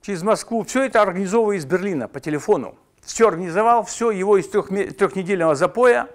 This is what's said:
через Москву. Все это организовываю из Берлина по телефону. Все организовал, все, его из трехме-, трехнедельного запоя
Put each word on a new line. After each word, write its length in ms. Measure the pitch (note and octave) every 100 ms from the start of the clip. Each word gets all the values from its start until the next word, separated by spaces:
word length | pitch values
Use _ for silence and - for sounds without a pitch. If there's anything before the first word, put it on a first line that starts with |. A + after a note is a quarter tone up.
через 200 | - F#3+
Москву. 400 | F#3+ G#3+ - A#3
Все 200 | F#3+ B3+
это 180 | C4+ -
организовываю 560 | G3+ F3+ F#3+ A3+ G#3+ G3+
из 80 | C#3
Берлина 420 | F3+ G3+ D#3+ -
по 120 | C#3+
телефону. 580 | D#3+ D3+ - F#3 G2+ - _ _
Все 260 | - - A3
организовал, 560 | E3+ F3+ E3+ A3+ A#3
все, 280 | G#3 - A#3
его 260 | G3+ F#3+ G3+
из 100 | D3+
трехме-, 440 | G#3 - F#3+ -
трехнедельного 640 | - G3 F#3 F3+ G3 E3 C#3+
запоя 520 | F3 A3+ B3 A#3+ -